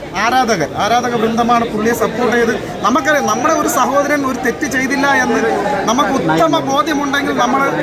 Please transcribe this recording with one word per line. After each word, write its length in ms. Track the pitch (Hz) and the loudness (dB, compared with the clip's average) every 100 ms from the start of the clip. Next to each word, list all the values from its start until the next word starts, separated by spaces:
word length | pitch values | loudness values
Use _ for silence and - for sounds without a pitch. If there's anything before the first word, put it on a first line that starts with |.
| - 175 | -10 -4
ആരാധകർ, 460 | 220 254 240 196 143 147 | 0 2 2 0 -2 -2
ആരാധക 300 | 202 240 247 240 | 0 0 0 -2
വൃന്ദമാണ് 440 | 220 226 233 233 226 | 0 0 2 2 0
പുള്ളിയെ 220 | 208 220 233 | -2 0 0
സപ്പോർട്ട് 320 | 220 - 240 233 | -2 0 0 2
ചെയ്ത്. 160 | 226 214 - - 196 | 0 -2 -6 -2 0
നമുക്കറിയാം, 400 | 285 302 294 233 | 2 2 0 0
നമ്മുടെ 220 | 220 294 311 | 0 0 0
ഒരു 80 | 294 285 | 0 0
സഹോദരൻ 440 | 240 277 285 294 262 | 2 2 2 0 -2
ഒരു 100 | 240 233 | -2 -2
തെറ്റ് 220 | - 294 262 | -2 -2 -2
ചെയ്തില്ല 320 | 262 277 277 269 254 | -2 0 2 2 2
എന്ന് 160 | 220 226 - 294 269 208 | 0 0 0 -2 -2 0
നമുക്ക് 240 | 247 294 269 | 0 2 0
ഉത്തമ 400 | 170 320 330 320 269 | 0 2 2 2 0
ബോധ്യമുണ്ടെങ്കിൽ 680 | 277 302 285 285 269 285 262 | 0 0 0 0 -2 -2 0
നമ്മൾ 180 | 247 269 277 226 | 0 2 0 0